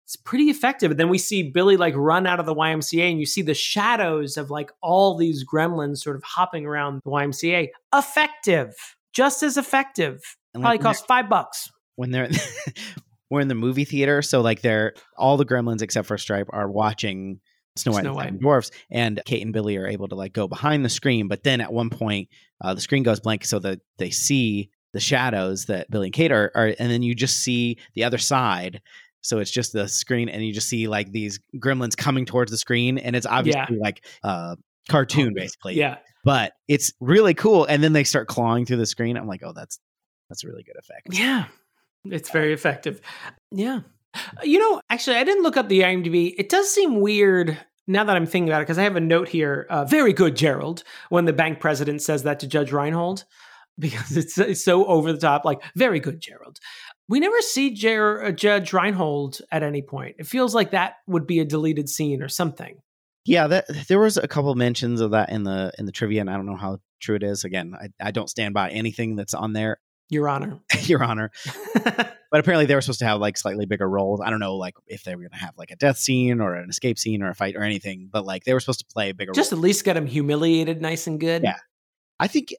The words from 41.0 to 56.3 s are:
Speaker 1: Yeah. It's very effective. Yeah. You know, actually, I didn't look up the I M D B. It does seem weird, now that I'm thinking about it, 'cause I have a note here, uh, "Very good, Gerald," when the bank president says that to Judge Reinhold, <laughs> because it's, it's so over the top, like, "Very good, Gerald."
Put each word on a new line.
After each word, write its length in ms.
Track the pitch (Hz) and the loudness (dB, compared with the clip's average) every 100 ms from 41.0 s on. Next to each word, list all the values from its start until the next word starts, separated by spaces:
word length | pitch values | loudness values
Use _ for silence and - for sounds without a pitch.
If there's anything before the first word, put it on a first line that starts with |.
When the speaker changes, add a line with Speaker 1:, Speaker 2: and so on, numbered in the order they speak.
| - | -8
Speaker 1:
Yeah. 340 | 180 240 262 147 _ _ _ _ _ 196 | -2 0 0 -4 _ _ _ _ _ -10
It's 240 | 170 160 | -10 -4
very 240 | 160 151 | 0 0
effective. 480 | 151 160 135 156 - - - - - _ | 2 0 -2 -6 -10 -16 -18 -18 -20 _
Yeah. 280 | 190 226 262 - _ _ - - - | -4 -4 -4 -8 _ _ -16 -16 -8
You 160 | 311 339 | 2 4
know, 220 | 440 359 - | 4 2 -2
actually, 280 | 240 - 240 | -4 0 2
I 60 | |
didn't 180 | 269 403 | 4 4
look 160 | 339 262 | 4 2
up 100 | 214 | 4
the 160 | 190 | 4
I 60 | 185 | 4
M 120 | 185 | 2
D 60 | 175 | 2
B. 260 | 175 170 - | 2 2 -2
It 100 | 196 | 0
does 220 | 359 392 | 2 2
seem 280 | - 359 220 | 2 2 4
weird, 580 | 202 208 202 185 170 151 - _ - | 2 6 6 6 2 -2 -10 _ -2
now 180 | 196 | 0
that 120 | 214 185 | 4 2
I'm 100 | 165 | 2
thinking 220 | 185 170 | 0 2
about 140 | 156 | 0
it, 40 | 151 | 0
'cause 120 | 165 | 0
I 60 | |
have 120 | 202 180 | 2 2
a 40 | |
note 280 | 165 170 175 | 2 2 2
here, 380 | 165 151 143 - | -2 0 -2 -2
uh, 140 | 170 | -4
"Very 300 | 139 311 254 | 2 4 4
good, 200 | - 175 | 6 4
Gerald," 480 | 139 151 135 143 175 - - - | 4 0 0 -4 -8 -12 -20 0
when 160 | 175 170 | 2 2
the 60 | |
bank 260 | 147 160 156 | 2 0 0
president 400 | 160 139 143 147 | 0 0 -2 -2
says 220 | - 151 | -2 0
that 180 | 139 147 | 0 -4
to 60 | 139 | -2
Judge 260 | 151 139 | -2 0
Reinhold, 520 | 143 147 165 175 190 - _ - | 0 0 0 -2 -4 -10 _ -20
<laughs> 280 | - _ - | -20 _ -6
because 380 | 151 117 - 139 | -6 -6 -4 -2
it's, 220 | 165 - | -2 0
it's 260 | 214 190 | 0 0
so 220 | - 175 196 | 2 4 6
over 260 | 165 156 | 4 4
the 60 | 156 | 2
top, 260 | 156 143 | 2 2
like, 180 | 151 135 - 170 | 2 -4 -6 0
"Very 240 | 254 165 | 2 2
good, 200 | 123 165 | -4 -8
Gerald." 380 | - | -14